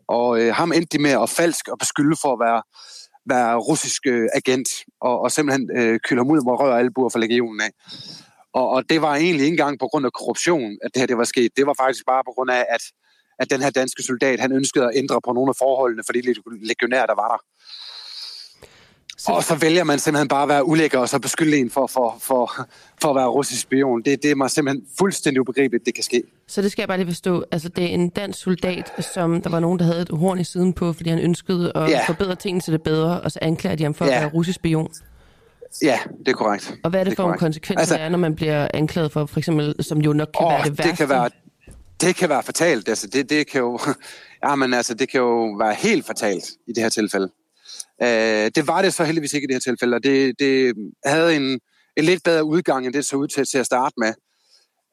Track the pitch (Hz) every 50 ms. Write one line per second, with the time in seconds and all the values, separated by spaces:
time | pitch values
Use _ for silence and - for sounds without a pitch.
0 | - - 104 120 120 123 120 113 117 117 107 143 165 170 156 170 170 - - 143
1 | 147 147 135 110 117 - - - 170 170 151 - - - - - - - - -
2 | 143 151 160 - - 143 127 110 117 117 117 113 - - _ - - - - -
3 | - - _ _ _ - 131 123 120 113 117 117 104 127 160 143 - 127 - -
4 | - 139 123 120 113 110 - 139 - 131 127 135 120 - - - - - _ _
5 | - 123 123 - 104 123 - 156 151 143 135 135 120 - 87 123 117 113 113 110
6 | - - 135 123 123 139 160 156 123 127 123 117 139 139 120 117 127 127 107 127
7 | 127 117 - 120 113 110 117 123 120 113 107 107 107 104 - _ _ - - -
8 | - - - - - _ _ _ _ _ - 127 127 104 131 131 - - 160 160
9 | 147 151 143 143 165 185 170 139 135 151 175 156 143 143 143 117 131 117 - 151
10 | 135 120 - - - 120 110 - - 170 180 151 120 104 104 - - 117 - 127
11 | 131 117 127 113 120 117 - 127 117 107 - 131 139 143 135 - 131 131 123 113
12 | - - 127 135 135 127 123 131 131 127 127 123 120 - 117 113 - - - _
13 | _ _ _ _ _ _ _ - - - 147 127 135 139 120 131 131 127 - -
14 | 127 - 127 117 139 135 127 107 131 127 135 135 135 131 - 147 127 120 113 135
15 | 131 139 135 120 - 123 120 120 131 135 120 - 127 135 131 131 135 123 113 110
16 | 104 - 120 120 120 127 117 107 - 113 117 101 107 110 117 - 123 120 127 131
17 | 117 110 107 98 104 117 117 107 - _ _ _ _ - - - - - - -
18 | - - - - - - - - - - - _ - - - - - - _ _
19 | _ - - - - 208 196 180 160 - 165 143 165 156 160 180 170 151 147 131
20 | - 160 151 143 147 120 143 139 143 139 147 143 135 160 156 160 160 143 - 127
21 | 123 117 - 127 113 131 - - 165 156 147 143 127 113 - 139 131 - - 135
22 | 123 113 113 113 - - 131 127 120 113 - - 127 - - - - - _ _
23 | - 151 135 135 131 120 117 139 139 120 127 113 - - 131 135 139 135 120 117
24 | 110 143 139 135 - 147 147 139 135 123 - 160 147 139 139 139 - - - -
25 | 190 196 - - - 156 135 131 123 - 120 139 139 123 120 113 - 123 - -
26 | - - 123 120 - - _ _ _ - - 208 196 208 - - 208 196 190 185
27 | 190 170 175 - - 190 175 170 - - - 170 151 175 - 185 175 170 - 175
28 | 175 175 - 202 202 196 190 - - 185 180 - - 185 180 175 175 - - -
29 | 170 - - 185 170 165 170 170 170 165 165 165 170 165 180 175 175 165 170 170
30 | 170 - 175 151 170 190 180 185 170 - - 180 180 185 170 - 180 170 160 -
31 | 170 165 165 165 - 170 175 - - - 190 175 175 160 - 151 156 160 156 127
32 | - - 165 - 202 185 185 180 - 202 180 185 - - 156 156 160 165 156 156
33 | 160 165 175 - - 156 - - - 160 165 170 - 185 190 151 156 147 151 -
34 | 175 143 127 127 151 151 151 165 170 180 180 - - 170 160 156 165 - - -
35 | - - - - - - _ _ _ _ _ _ - - - - - 147 120 110
36 | - - - - - 135 127 - 120 107 104 98 - - - - - 165 180 190
37 | 185 196 175 - 190 175 160 - 175 160 156 156 - - 196 175 165 170 160 156
38 | 156 160 175 175 175 160 156 160 165 156 151 147 139 - - - 156 156 - 175
39 | 160 147 - 151 151 - - 160 - - 160 151 147 147 147 - 156 - 156 151
40 | 151 151 147 147 151 151 - - 160 165 147 131 - 151 143 147 156 165 156 -
41 | 156 135 139 127 120 123 - _ _ - _ _ _ - - - - - - -
42 | 160 180 175 - 185 160 139 120 - - - - 160 175 147 110 92 113 110 104
43 | 110 98 - 131 143 - 151 151 143 - - 135 120 120 123 117 - 143 131 -
44 | - - - - - - - _ - 135 143 139 131 127 123 123 120 - 120 110
45 | 135 - - 131 123 120 117 117 113 110 101 101 113 107 104 - - 214 220 151
46 | - - 110 - 117 104 95 85 - - - - _ - 113 113 113 110 - 113
47 | 107 95 - 98 95 90 - _ _ _ _ _ _ - - - - - _ _
48 | 120 120 117 110 110 110 110 107 107 113 - 160 147 160 165 180 196 180 - -
49 | 170 151 160 165 147 135 - 147 139 131 131 127 - 135 120 - 127 123 120 117
50 | 113 139 139 135 135 131 117 - 143 139 135 131 131 123 113 107 104 - - _
51 | - 139 143 160 165 170 160 147 135 131 131 120 - _ _ _ _ _ _ 156
52 | 151 170 190 170 - 175 165 160 156 151 - 185 - - 143 131 127 127 123 143
53 | 135 - 143 139 139 - - 143 131 - - 135 113 - 131 123 131 143 - -
54 | 113 110 120 - _ _ _ _ _ _ _ _ _ _ _ _ _ _